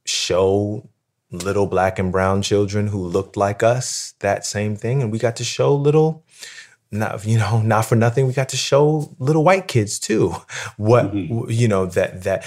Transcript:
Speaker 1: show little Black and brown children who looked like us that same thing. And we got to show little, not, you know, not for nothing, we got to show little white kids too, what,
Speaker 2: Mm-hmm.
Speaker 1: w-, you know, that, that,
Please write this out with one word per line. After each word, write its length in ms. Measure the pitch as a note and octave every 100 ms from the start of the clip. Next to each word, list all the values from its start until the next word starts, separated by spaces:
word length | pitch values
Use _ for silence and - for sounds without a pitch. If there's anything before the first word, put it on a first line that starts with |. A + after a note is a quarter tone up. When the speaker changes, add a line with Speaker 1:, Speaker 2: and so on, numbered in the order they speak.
Speaker 1:
show 840 | - - - F2+ F#2+ G2+ G#2 G#2+ - _ _ _ _
little 360 | F2 F#2 G2 G2
Black 320 | F#2 F#2+ F#2+
and 140 | F#2
brown 300 | F#2+ F#2+ G2
children 460 | - G#2 G2+ G#2 G#2
who 100 | G2+ F2+
looked 300 | F#2+ - G#2
like 260 | G2+ G#2
us 520 | A2+ B2+ - - - -
that 240 | G2+ G2+
same 320 | - G#2 G#2+ G#2
thing. 260 | A2+ C#3
And 80 | A2+
we 80 | A2
got 180 | A#2 A2+
to 80 |
show 300 | A#2+ - C3
little, 500 | C#3+ C#3+ D#3 D#3 D#3 _ _ - - - _ _
not, 340 | G#2 G#2+ A2
you 140 | G#2 A2+
know, 240 | G#2 A2+
not 240 | G#2+ G#2+ A2
for 100 | A#2
nothing, 300 | A#2 A#2+ C3
we 80 |
got 160 | C3 C3
to 60 | B2+
show 520 | - C#3 D3+ D#3 D3 -
little 240 | C3 D#3+
white 240 | D#3+ F#3+ F#3
kids 320 | A#2+ G#2 -
too, 360 | - G#3+ F#2+ F2 - - - -
what, 300 | G#2+ A#2+ G#2
Speaker 2:
Mm-hmm. 280 | G#2 F#2 A2+
Speaker 1:
w-, 180 | A#2 A#2
you 120 | A#2
know, 180 | F#2+ F#2
that, 380 | G2 F#2 F#2+
that, 200 | F#2+ F#2